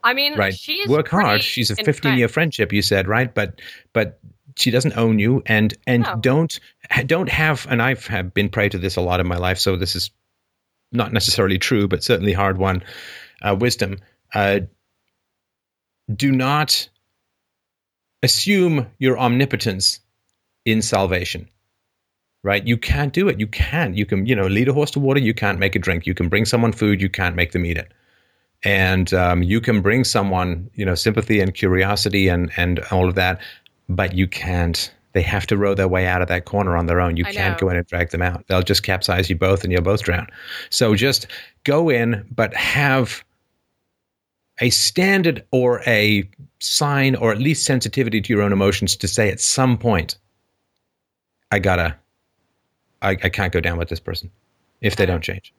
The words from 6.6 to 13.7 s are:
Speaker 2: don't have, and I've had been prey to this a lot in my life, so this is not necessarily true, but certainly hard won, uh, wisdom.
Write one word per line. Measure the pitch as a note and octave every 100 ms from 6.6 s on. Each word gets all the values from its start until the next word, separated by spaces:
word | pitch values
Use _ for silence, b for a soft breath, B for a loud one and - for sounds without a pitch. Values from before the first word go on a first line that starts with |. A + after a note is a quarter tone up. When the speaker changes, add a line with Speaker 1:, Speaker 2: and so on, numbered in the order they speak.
| B B B - C3
Speaker 2:
don't | D#3+ F#3
have, | - D#3 D3 -
and | B2
I've | A#2+ C3 -
had | G2 F#2
been | F#2 G2+
prey | G#2 G#2
to | G2
this | F#2 F2+
a |
lot | F2+ F2+
in | F2+
my | F2
life, | F2+ F#2
so | - F#2
this | F#2 F2+
is | - _ _ _ _ _ _ _ _
not | A#2+ A#2
necessarily | A2 F#2 - F#2+ F#2+
true, | - A#2 G2+
but | -
certainly | - A#2 G2+
hard | F#2+ G2+ F#2+
won, | F#2+ F#2 - B B B B B
uh, | G2+ G2
wisdom. | B2